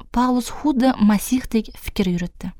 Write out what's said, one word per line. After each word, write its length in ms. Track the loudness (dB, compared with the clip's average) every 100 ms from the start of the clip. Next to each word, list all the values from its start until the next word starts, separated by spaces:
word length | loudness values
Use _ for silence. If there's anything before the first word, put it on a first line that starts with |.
| -4
Pavlus 420 | 0 2 0 -2
xuddi 400 | -2 0 2 2 4
Masihdek 720 | 4 2 2 -2 0 -2 -4
fikr 380 | -8 -8 -2 -2
yuritdi. 400 | -2 -4 -8 -14